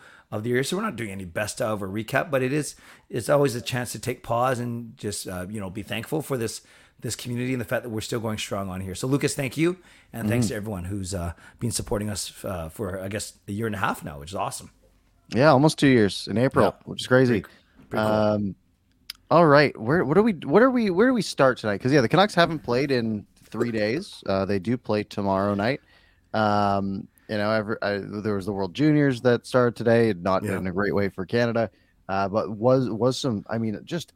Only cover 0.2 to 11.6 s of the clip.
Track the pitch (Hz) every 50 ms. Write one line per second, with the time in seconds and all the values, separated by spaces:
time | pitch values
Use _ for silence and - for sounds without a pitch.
0.2 | _ _ - 107 107 120 123 127 143 - - 185 226 214 - 107 120 101 95 95
1.2 | 95 87 - 101 107 98 - - 127 110 110 101 101 92 98 110 110 - - 147
2.2 | 151 175 139 131 127 131 139 151 139 - - - - - - - _ - - 127
3.2 | 110 - 147 143 143 139 113 120 - - 127 123 123 117 - 110 - 120 131 -
4.2 | - - 117 117 123 131 131 117 120 120 117 117 120 113 - - - 107 101 -
5.2 | - - 92 90 90 95 107 110 98 95 85 104 95 - - 110 - - 156 156
6.2 | - - 139 123 113 110 - - - _ - - - _ _ _ - 123 - -
7.2 | - 123 120 120 123 127 131 123 110 - 127 117 117 123 107 110 - - - 117
8.2 | 107 110 110 104 - - 104 101 98 95 90 92 95 95 90 - - 131 139 139
9.2 | 147 143 - - 139 123 - 139 160 170 185 - _ - - - _ _ - 117
10.2 | 107 107 117 120 120 101 123 107 98 110 104 92 87 90 101 101 95 87 95 90
11.2 | 85 85 - - - - - -